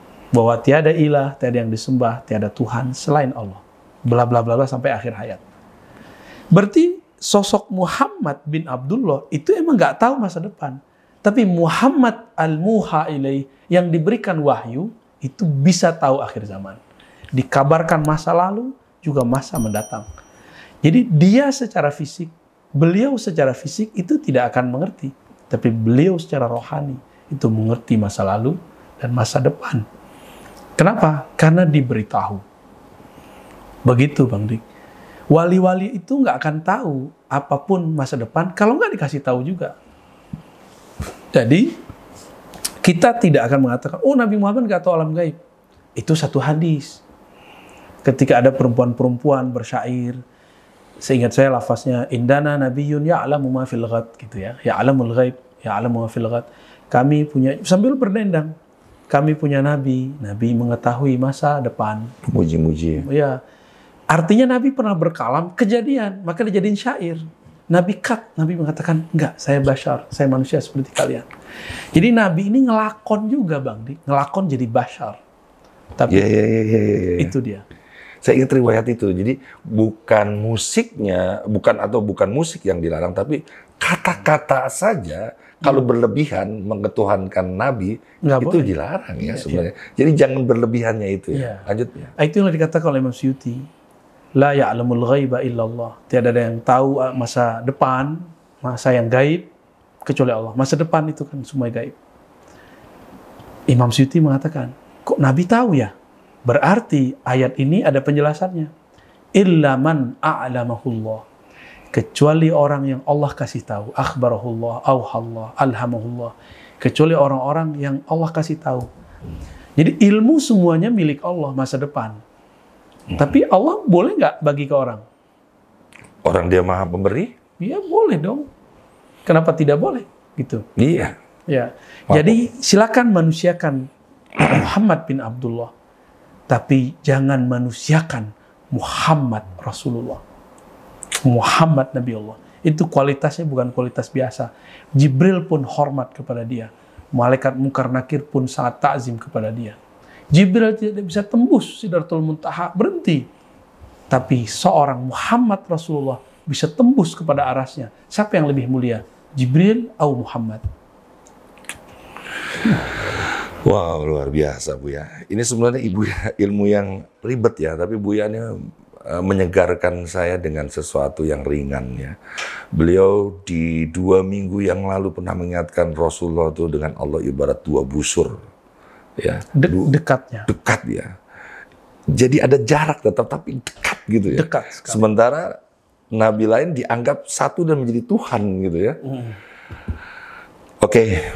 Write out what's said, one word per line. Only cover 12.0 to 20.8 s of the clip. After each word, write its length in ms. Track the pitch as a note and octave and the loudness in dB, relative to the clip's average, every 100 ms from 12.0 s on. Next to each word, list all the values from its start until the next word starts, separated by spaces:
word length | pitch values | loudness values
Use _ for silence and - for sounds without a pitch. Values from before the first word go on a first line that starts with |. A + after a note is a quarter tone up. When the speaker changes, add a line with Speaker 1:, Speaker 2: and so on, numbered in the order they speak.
| B3 A3 - | 2 0 -8
Speaker 1:
al-Muha 760 | - D#3+ D#3 F#3+ A3 - D#3+ D#3 | -4 -2 0 0 0 0 -2 -2
ilaih 400 | D3 C3+ C#3 C3+ _ - | -4 -2 -4 -6 _ 0
yang 240 | F3+ F3 | 2 2
diberikan 480 | E3 D#3+ A3+ - D#3+ | 0 0 -2 -2 0
wahyu 560 | D3 D3 A#2 B2 G#3+ - _ _ | 2 0 -2 -8 -8 -12 _ _
itu 240 | C3+ - | -10 -4
bisa 480 | E3+ C#3 D3+ F3 F3+ | -2 2 4 4 2
tahu 320 | E3 C3+ C3+ | 2 0 0
akhir 240 | A#2 A2 G#2 | -2 -8 -10
zaman. 320 | G2 G2 G2 _ _ - _ - | -12 -14 -18 _ _ -20 _ -6
Dikabarkan 760 | B2+ B2+ C#3+ C#3 D#3+ E3 F#3 D3+ | -4 0 2 4 4 2 0 0
masa 240 | D#3 - | 0 0
lalu, 400 | E3+ F3+ G#3 B3+ - _ _ | 2 0 -2 -8 -12 _ _
juga 260 | D#3 C#3 A#2+ | -4 0 0
masa 320 | C3 - - | 0 -2 -6
mendatang. 480 | A2 G2+ - A2 G#2 - - _ - - - | -4 -4 -6 -12 -14 -20 -20 _ -20 -20 -20
Jadi 240 | - | -2